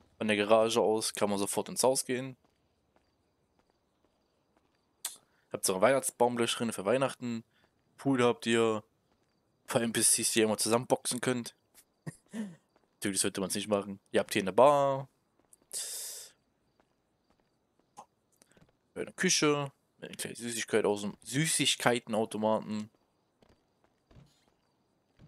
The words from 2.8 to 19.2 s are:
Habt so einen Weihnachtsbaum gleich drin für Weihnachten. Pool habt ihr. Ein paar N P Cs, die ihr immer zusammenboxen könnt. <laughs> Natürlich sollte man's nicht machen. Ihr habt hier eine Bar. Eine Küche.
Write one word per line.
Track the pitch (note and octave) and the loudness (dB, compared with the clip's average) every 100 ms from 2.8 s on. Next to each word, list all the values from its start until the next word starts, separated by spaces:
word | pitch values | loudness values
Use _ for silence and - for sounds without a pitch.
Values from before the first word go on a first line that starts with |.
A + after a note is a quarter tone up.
| _ _ _ _ _ _ _ _ _ _ _ _ _ _ _ _ _ _ _ _ _ _ - - _ _ _ | _ _ _ _ _ _ _ _ _ _ _ _ _ _ _ _ _ _ _ _ _ _ -14 -14 _ _ _
Habt | F#2+ | -6
so | - F#2 | -2 2
einen | |
Weihnachtsbaum | A2+ C3+ - - B2 A#2+ | 4 4 0 0 0 2
gleich | A2+ | -2
drin | - A#2 | -2 -4
für | G2+ | -4
Weihnachten. | G2 C3 C3 - B2 A2+ - _ _ _ _ - | -2 0 -2 -4 -8 -10 -12 _ _ _ _ -6
Pool | C#3 B2+ | -2 2
habt | A#2+ A#2 A#2 | 2 2 0
ihr. | A#2 A2+ G#2+ - _ _ _ _ _ _ _ | 2 2 0 -6 _ _ _ _ _ _ _
Ein | - | -4
paar | B2 | -2
N | A#2 | 0
P | A2+ | 2
Cs, | G#2+ - A2+ | 2 2 0
die | A2+ | 2
ihr | G#2+ | 2
immer | G#2 | 2
zusammenboxen | A2 A#2 - C3 - B2 | 0 0 2 -2 -2 -4
könnt. | C3 B2 A2+ - | -2 -4 -6 -16
<laughs> | _ _ _ _ - - _ A3+ G3+ D#3+ _ _ _ - | _ _ _ _ -20 -20 _ -12 -12 -14 _ _ _ -8
Natürlich | G#2 F#2+ | -4 -2
sollte | G2+ G2+ | -2 -2
man's | F#2 G#2 | -4 -4
nicht | G2+ | -2
machen. | G2+ G2+ G2 _ | -2 -2 -12 _
Ihr | G#2+ | -2
habt | - | 0
hier | A2 | -2
eine | F#2+ | 0
Bar. | G2+ C#3 C#3+ C#3 C3+ C#3 _ _ _ _ _ - - - - - - - _ _ _ _ _ _ _ _ _ _ _ _ _ _ _ _ - - _ _ _ _ _ _ _ _ F2+ | 4 6 6 2 -2 -8 _ _ _ _ _ -14 -12 -10 -10 -12 -14 -18 _ _ _ _ _ _ _ _ _ _ _ _ _ _ _ _ -20 -20 _ _ _ _ _ _ _ _ -10
Eine | - | -10
Küche. | - | -2